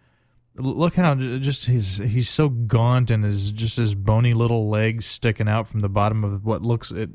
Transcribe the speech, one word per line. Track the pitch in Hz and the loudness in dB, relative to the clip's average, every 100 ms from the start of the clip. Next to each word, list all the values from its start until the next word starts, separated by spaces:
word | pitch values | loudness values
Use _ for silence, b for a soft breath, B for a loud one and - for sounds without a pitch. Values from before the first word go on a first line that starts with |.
| _ _ _ _ _ - | _ _ _ _ _ -8
l-, | 131 | -6
look | 131 170 180 | 0 0 2
how | 175 135 | 2 2
j-, | 131 127 | -2 -2
just | 135 139 - | -2 -2 0
he's, | 123 98 92 | 0 0 -2
he's | 107 117 120 | -2 0 0
so | - 151 | 2 2
gaunt | 120 113 113 117 123 117 | 2 0 2 4 2 2
and | 110 | 2
his, | 104 101 98 | 0 0 -4
just | 107 113 - | -4 -4 0
his | 113 101 | 0 0
bony | 98 110 120 | 2 2 4
little | 117 117 117 107 | 2 2 2 0
legs | 107 110 113 - | 0 0 -2 -6
sticking | - 117 107 107 | -2 -2 0 0
out | 107 110 | 0 0
from | 110 | -2
the | 101 | 0
bottom | 101 104 110 | 2 2 2
of | 104 101 | -2 -2
what | 104 95 | -2 -2
looks, | 113 117 - | 0 -2 -2
it, | 98 110 | -8 -8